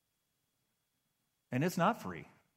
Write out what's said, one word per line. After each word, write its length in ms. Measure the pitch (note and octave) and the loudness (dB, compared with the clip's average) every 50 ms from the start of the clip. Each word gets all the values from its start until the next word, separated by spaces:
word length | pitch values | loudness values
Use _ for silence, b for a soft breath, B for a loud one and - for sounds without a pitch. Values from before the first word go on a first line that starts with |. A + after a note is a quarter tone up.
| _ _ _ _ _ _ _ _ _ _ _ _ _ _ _ _ _ _ _ _ _ _ _ _ _ _ _ _ _ - | _ _ _ _ _ _ _ _ _ _ _ _ _ _ _ _ _ _ _ _ _ _ _ _ _ _ _ _ _ -4
And 120 | B2+ B2+ D#3+ | -2 0 0
it's 140 | F#3 - | 0 2
not 240 | F3+ E3+ G#3 A#3 A#3 - | 2 2 2 2 0 -6
free. 240 | F#2 E2+ D#2 - - - - _ _ _ | -8 -8 -8 -12 -14 -20 -20 _ _ _